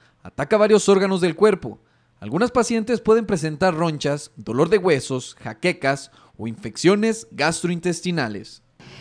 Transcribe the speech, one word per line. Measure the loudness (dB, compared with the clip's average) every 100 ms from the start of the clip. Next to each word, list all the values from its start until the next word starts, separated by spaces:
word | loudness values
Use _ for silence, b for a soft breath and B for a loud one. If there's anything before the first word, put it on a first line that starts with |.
| _ _
ataca | -14 -8 0 2
varios | 6 6 6
órganos | 4 4 2
del | 0 2
cuerpo. | 2 2 -4 -14 _ _ _ _
Algunas | -6 -2 0
pacientes | 0 0 -2 -2 -2
pueden | 2 2 2
presentar | -2 -4 0 0 2
ronchas, | -2 -2 -4 -4 -8 -14
dolor | -6 0 2
de | 2
huesos, | 2 0 0 -6 -8 -12
jaquecas | -14 -4 -4 -2 -2 -4 -6 b b -12
o | -10
infecciones | -10 -12 0 2 4 2 -2 -8
gastrointestinales. | -4 -2 -2 -4 -4 -4 -4 -4 -4 -4 -8 -14 -20 _ _ B B